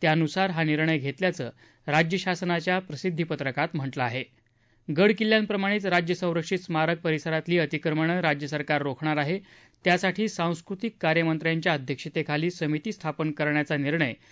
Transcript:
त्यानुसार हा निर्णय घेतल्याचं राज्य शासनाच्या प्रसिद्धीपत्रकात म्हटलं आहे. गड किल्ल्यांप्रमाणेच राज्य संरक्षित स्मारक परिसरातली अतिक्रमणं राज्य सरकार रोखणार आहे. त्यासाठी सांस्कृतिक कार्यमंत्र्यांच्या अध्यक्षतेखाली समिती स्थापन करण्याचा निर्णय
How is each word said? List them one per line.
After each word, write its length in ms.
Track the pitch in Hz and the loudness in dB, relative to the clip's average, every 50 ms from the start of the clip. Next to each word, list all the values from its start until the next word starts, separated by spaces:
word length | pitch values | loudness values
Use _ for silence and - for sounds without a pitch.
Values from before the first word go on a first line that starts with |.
त्यानुसार 480 | 175 156 156 165 160 147 - 185 190 190 | 2 4 4 4 2 2 2 0 0 0
हा 140 | 165 165 160 | 0 0 2
निर्णय 340 | 156 151 151 160 160 160 | 2 2 2 2 2 2
घेतल्याचं 520 | 143 127 139 135 - 185 180 180 - 123 117 - _ - - _ _ - | 0 0 -4 -4 -2 0 -2 0 -2 -6 -10 -10 _ -20 -20 _ _ -4
राज्य 300 | 156 147 160 170 160 190 | 0 2 2 2 2 0
शासनाच्या 600 | 185 - 190 180 - 185 175 175 170 165 185 180 190 | -2 -2 -2 -2 -2 0 0 0 0 0 0 0 0
प्रसिद्धीपत्रकात 880 | 185 - 151 - - 185 165 156 165 - 156 139 147 135 123 143 156 - - | -2 -6 -8 -4 -4 -2 -2 -2 -2 -2 -2 -4 -4 -4 -2 -2 -2 -2 -2
म्हटलं 300 | 147 135 135 131 143 123 | -4 -4 -4 -2 -2 -2
आहे. 200 | 117 123 131 - - _ _ _ _ _ _ _ _ _ _ _ - 147 | -2 -2 -4 -8 -10 _ _ _ _ _ _ _ _ _ _ _ -4 2
गड 140 | 156 196 214 214 | 4 4 4 4
किल्ल्यांप्रमाणेच 680 | 214 220 214 220 220 214 208 208 196 196 196 208 208 196 | 4 2 4 4 2 2 2 0 0 0 0 0 0 0
राज्य 280 | 190 175 175 175 170 175 | 2 2 2 2 0 -2
संरक्षित 460 | - 208 214 165 170 160 - 190 180 | 0 0 0 0 0 0 -2 -2 -4
स्मारक 400 | - - 165 156 160 160 170 165 | -2 -2 0 0 2 2 0 0
परिसरातली 560 | - 165 156 147 - 165 160 160 156 170 175 | 0 -2 -2 -2 -2 -2 -2 -2 0 2 2
अतिक्रमणं 640 | 175 156 147 165 - - 160 151 156 160 165 175 180 | 2 2 0 -2 -2 -2 0 0 2 2 2 2 2
राज्य 280 | 170 156 147 143 147 | 2 0 0 0 -2
सरकार 340 | 139 156 147 143 - 151 143 | -4 -4 -4 -2 0 0 0
रोखणार 360 | 143 143 127 - 160 156 151 | 0 -2 -4 -2 -2 0 0
आहे. 220 | 151 143 147 185 196 - - - - - - _ _ - | 0 0 -2 -2 -6 -8 -12 -20 -20 -20 -20 _ _ 2
त्यासाठी 440 | 180 180 180 196 185 180 202 220 | 2 2 2 2 0 0 0 -2
सांस्कृतिक 680 | 208 - - 170 170 170 165 - - 190 185 233 226 - - | -2 -2 -2 -2 -2 -2 -4 -6 -10 -8 -6 -6 -8 -6 -2
कार्यमंत्र्यांच्या 720 | - 160 160 170 165 160 160 151 151 165 165 165 160 180 156 | 0 2 2 4 4 2 2 0 0 0 0 0 2 0 0
अध्यक्षतेखाली 760 | 143 131 135 139 - - 156 - 160 151 - 147 151 160 175 | 0 -2 -4 -6 -6 -6 -6 -4 -4 -2 0 0 0 0 -2
समिती 400 | 175 - 165 151 151 151 - 220 | -2 -2 -2 -2 -2 -2 -4 -6
स्थापन 400 | - - - 156 151 - 160 156 | -8 -6 -6 -6 -4 -2 -2 -2
करण्याचा 460 | 147 - 151 147 147 151 147 - 156 | -2 -2 0 0 0 0 0 0 0
निर्णय 360 | 143 139 139 156 165 147 120 110 - _ - | 0 0 0 0 0 0 -2 -4 -6 _ -20